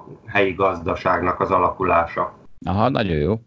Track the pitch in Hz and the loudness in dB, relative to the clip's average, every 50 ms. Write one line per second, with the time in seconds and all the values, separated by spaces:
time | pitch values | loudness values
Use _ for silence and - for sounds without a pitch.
0 | - - - - - - - 101 98 95 85 95 95 95 90 85 85 90 87 90 | -4 -12 -18 -18 -16 -4 0 0 2 2 2 0 0 0 0 -2 -4 -4 -4 -2
1 | - 92 90 87 87 90 87 - 98 87 95 90 90 87 - - 92 87 87 85 | 0 0 0 2 0 -2 0 0 0 0 2 2 2 0 0 -2 0 2 2 2
2 | 85 - - - - - - - - - - - - 92 92 101 113 127 - - | 2 0 -2 -4 -6 -6 -8 -14 -20 -20 -20 -10 -4 -2 0 2 2 2 2 2
3 | 110 92 82 73 73 87 110 113 - | 0 0 0 2 2 0 0 -2 -4